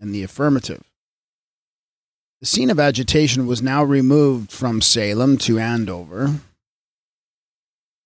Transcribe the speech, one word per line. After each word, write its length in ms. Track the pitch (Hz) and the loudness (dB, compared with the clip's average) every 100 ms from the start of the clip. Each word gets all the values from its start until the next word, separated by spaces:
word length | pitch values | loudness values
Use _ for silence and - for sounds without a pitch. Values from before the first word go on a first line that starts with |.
in 120 | 104 | -10
the 100 | 101 | -8
affirmative. 640 | 92 - 147 135 - 82 - _ _ _ _ _ _ _ _ _ _ _ _ _ _ _ | -8 -2 0 0 -2 -10 -16 _ _ _ _ _ _ _ _ _ _ _ _ _ _ _
The 60 | 127 | -6
scene 240 | - 254 | -2 0
of 100 | 170 | 2
agitation 640 | 143 120 123 151 151 123 123 | 2 0 0 2 2 0 -2
was 140 | 120 | -2
now 240 | 131 139 | -2 0
removed 640 | 143 139 131 147 143 127 104 | 2 2 4 4 4 2 -6
from 280 | - 127 110 | -6 -4 0
Salem 560 | - 117 104 104 131 135 | 0 0 0 0 2 2
to 200 | - 110 | 2 0
Andover, 800 | 113 117 104 90 82 90 139 147 - _ _ _ _ _ _ _ _ _ _ _ _ _ _ _ | 0 -4 -4 -8 -12 -4 -4 -4 -8 _ _ _ _ _ _ _ _ _ _ _ _ _ _ _